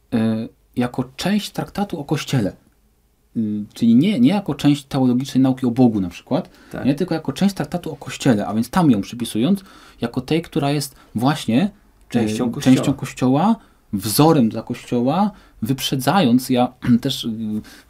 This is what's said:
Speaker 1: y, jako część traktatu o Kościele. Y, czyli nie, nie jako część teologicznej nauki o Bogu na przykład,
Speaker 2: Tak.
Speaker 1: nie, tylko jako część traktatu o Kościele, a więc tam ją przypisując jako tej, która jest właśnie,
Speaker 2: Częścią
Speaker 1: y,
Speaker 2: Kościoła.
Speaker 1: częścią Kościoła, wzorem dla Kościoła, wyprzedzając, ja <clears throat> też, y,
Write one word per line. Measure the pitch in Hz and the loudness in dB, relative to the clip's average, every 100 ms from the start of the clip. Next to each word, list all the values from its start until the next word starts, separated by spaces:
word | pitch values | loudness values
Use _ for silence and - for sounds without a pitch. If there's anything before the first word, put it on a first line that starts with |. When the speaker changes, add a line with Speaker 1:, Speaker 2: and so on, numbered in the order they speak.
| _ | _
Speaker 1:
y, | 117 113 110 113 - _ - | -2 0 -2 -6 -14 _ -4
jako | 123 - 127 - | -4 -4 -6 -6
część | 180 208 - | -2 -2 -2
traktatu | - - - 202 175 | -8 -8 -6 -6 -8
o | |
Kościele. | - 147 - 135 95 - _ _ _ _ _ _ _ 117 | -4 -4 -2 -2 -2 -4 _ _ _ _ _ _ _ -4
Y, | 107 104 104 | -4 -4 -8
czyli | - 117 | 0 4
nie, | 117 185 190 | 4 4 4
nie | 127 | 4
jako | 196 - | 2 -2
część | 143 143 143 | -2 0 0
teologicznej | - 139 127 123 135 131 | -2 0 0 0 0 2
nauki | 135 131 127 | 2 2 -2
o | |
Bogu | 117 123 107 | 2 2 2
na | 90 | -4
przykład, | - - 151 175 - - | -8 -6 -6 -6 -14 -16
Speaker 2:
Tak. | - | -4
Speaker 1:
nie, | 117 | -2
tylko | 147 180 | -2 -2
jako | 160 - | -4 -4
część | 135 196 | -2 -2
traktatu | - - 175 - | 0 -6 -8 -8
o | - | -12
Kościele, | - - - 104 - | -12 -2 2 2 0
a | |
więc | 107 117 | -2 -2
tam | 185 160 | 2 4
ją | 104 | 4
przypisując | 95 117 117 107 135 196 - - - - | 0 -8 -6 -2 0 0 -4 -20 -20 -8
jako | 117 127 | -6 -6
tej, | - 156 | -2 -2
która | 165 156 143 | -2 -2 -2
jest | 147 139 - - | -2 -4 -10 -12
właśnie, | 107 127 147 - 117 202 - _ _ _ | -2 0 0 0 0 0 -4 _ _ _
Speaker 2:
Częścią | - 107 110 120 | -2 0 -2 -4
Speaker 1:
y, | |
Speaker 2:
Kościoła. | 147 247 262 | 0 4 4
Speaker 1:
częścią | 135 | 2
Kościoła, | 135 - - 127 135 202 220 - _ _ | -4 -8 -4 0 2 2 0 -6 _ _
wzorem | 101 107 104 156 156 113 | -8 -2 4 4 6 2
dla | 110 | -2
Kościoła, | - 123 - 123 123 170 202 - - _ | -8 -12 -6 -2 0 0 -2 -4 -16 _
wyprzedzając, | 110 135 - 143 131 190 135 123 - | -4 -4 -4 -2 0 2 4 2 2
ja | 123 123 - | 0 0 -2
<clears throat> | 127 120 | 2 2
też, | 135 - | 2 -4
y, | 123 110 110 107 - - _ | -6 -6 -6 -6 -8 -16 _